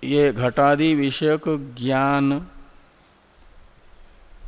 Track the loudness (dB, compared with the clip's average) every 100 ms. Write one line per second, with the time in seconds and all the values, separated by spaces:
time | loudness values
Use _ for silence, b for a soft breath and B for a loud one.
0 | 0 2 2 2 -2 2 2 4 2 2
1 | 0 -2 -2 0 -2 -4 -6 -8 -2 0
2 | 2 2 0 -2 -6 -18 -20 -20 _ _
3 | _ _ _ _ -20 -20 -20 -20 -20 -20
4 | -20 -20 -20 -20